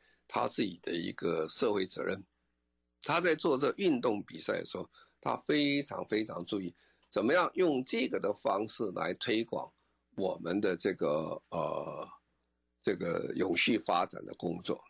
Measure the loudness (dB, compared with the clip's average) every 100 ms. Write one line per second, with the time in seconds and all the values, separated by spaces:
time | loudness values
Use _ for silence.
0 | _ _ -6 -2 0 0 -2 -4 -6 -4
1 | -4 -4 -2 0 0 0 2 0 -2 -4
2 | -4 -4 -8 _ _ _ _ _ _ _
3 | 0 2 4 4 4 4 2 2 2 4
4 | 2 0 -4 -6 -2 -2 -2 -6 -8 -14
5 | -20 _ -4 -2 0 2 4 2 -2 -6
6 | -2 -2 -2 -6 -4 -4 -4 -10 _ _
7 | -6 0 4 4 2 2 2 2 0 0
8 | 0 0 -2 0 0 0 0 -2 -2 -2
9 | -4 -2 0 2 0 -4 -6 _ _ _
10 | _ -2 -2 0 0 2 2 2 0 2
11 | 2 2 0 -6 -6 -2 -2 -2 -6 -8
12 | -12 -16 _ _ _ _ _ _ -2 0
13 | 0 -2 -2 -2 0 2 2 2 2 2
14 | 2 -4 -12 -6 -4 -4 -4 -6